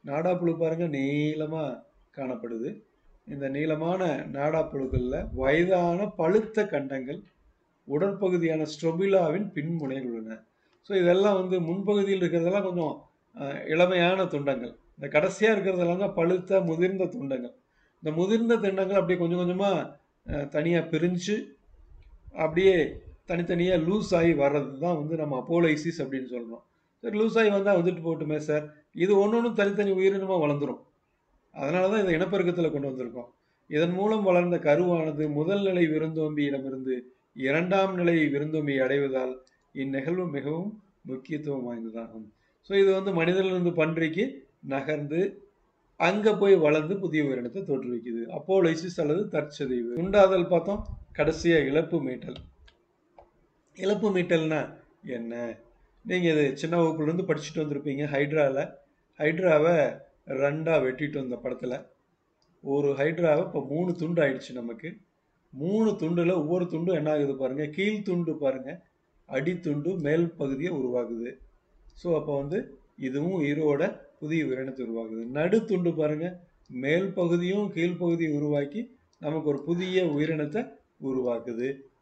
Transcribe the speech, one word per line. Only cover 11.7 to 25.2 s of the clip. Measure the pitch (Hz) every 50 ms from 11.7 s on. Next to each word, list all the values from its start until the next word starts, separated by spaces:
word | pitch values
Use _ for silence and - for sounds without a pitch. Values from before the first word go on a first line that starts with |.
| 170 196 196 196 208 208 196 196 196 190 180
இருக்கிறதெல்லாம் | 165 156 170 165 175 190 202 190
கொஞ்சம், | 185 180 175 165 147 131 - - _ _ _ _ _ _
அஹ், | - 143 139 139 - -
இளமையான | - 156 160 175 180 185 180 170 175 185 190 190
துண்டங்கள். | 156 - 143 139 139 135 120 120 117 - - _ _ _ -
இந்த | 139 143 - 147
கடைசியா | 165 190 180 - 214 220 220
இருக்கிறதெல்லாம் | 202 175 196 185 180 175 170 175 185
தான் | 202 190 196
பழுத்த | 180 165 170 185 180 180 - 196 190
முதிர்ந்த | 180 170 160 165 175 185 196 190 185
துண்டங்கள். | 160 123 - 139 139 135 123 120 120 - _ _ _ _ _ _ _ _ _ -
இந்த | 156 151
முதிர்ந்த | 165 175 190 220 226 233 226 233
துண்டங்கள் | 220 196 196 190 190 190 185 202
அப்படியே | 196 180 165 185 175
கொஞ்சம் | 175 170 175 175
கொஞ்சமா, | 180 175 180 185 202 202 190 160 131 - - - _ _ _ _ _
அஹ், | - - 147 143 139
தனியா | - 151 151 170 175 165
பிரிஞ்சு | 160 165 - 156 165 180 180 175 - - 208 226 277 - - _ _ _ - - - - - - - - - - _ - -
அப்படியே | - 160 156 160 170 190 190 190 175 147 - - - - - - - _
தனித்தனியா | - 180 170 175 170 180 175 175 185 185 170
லூஸ் | 156 165 196 214 - - 190
ஆகி | 170 165 170 165
வர்றது | 143 139 143 143 147 139 127 135 135
தான் | 151 175 175
வந்து | 156 147 151 165
நம்ம | 160